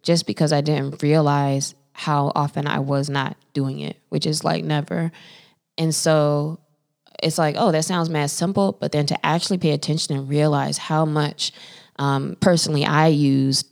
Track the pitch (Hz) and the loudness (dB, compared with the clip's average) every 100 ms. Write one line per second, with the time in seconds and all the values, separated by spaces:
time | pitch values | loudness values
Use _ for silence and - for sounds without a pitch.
0 | - 170 - - 151 147 151 147 139 147 | 2 0 0 -2 0 2 0 -2 -4 -2
1 | 147 156 147 143 139 139 139 - _ - | 2 4 4 2 0 -2 -4 -12 _ -8
2 | - 147 139 - 143 - 147 - 139 139 | -2 0 0 0 -2 -2 -2 -2 0 -2
3 | 143 139 135 - _ 143 135 139 143 - | -2 -4 -4 -8 _ -4 -4 -4 -10 -12
4 | _ 151 156 151 160 160 160 151 147 175 | _ -4 -2 -2 -2 -2 -2 -4 -2 -4
5 | 165 - - - _ _ _ - 160 151 | -4 -8 -20 -20 _ _ _ -4 -2 0
6 | 165 156 147 147 151 165 _ _ _ _ | 2 4 2 0 -4 -8 _ _ _ _
7 | _ - 160 160 156 143 220 156 156 180 | _ -4 -2 0 0 2 2 2 0 -2
8 | 165 156 143 - 175 196 196 - 151 151 | 0 0 -2 -2 -2 2 0 -2 -2 0
9 | 147 - 156 165 - 185 165 147 - 156 | 0 0 0 0 0 0 0 0 -2 -4
10 | - 139 135 147 151 143 139 147 - 156 | -2 -6 -2 0 2 2 -2 -6 -2 0
11 | 156 151 147 - - - - - _ - | 2 0 -2 -4 -8 -8 -20 -20 _ -4
12 | 139 135 139 - 190 170 160 147 147 151 | -2 0 -4 0 2 4 2 0 2 4
13 | 160 147 143 135 135 135 - | 4 6 4 4 2 0 -4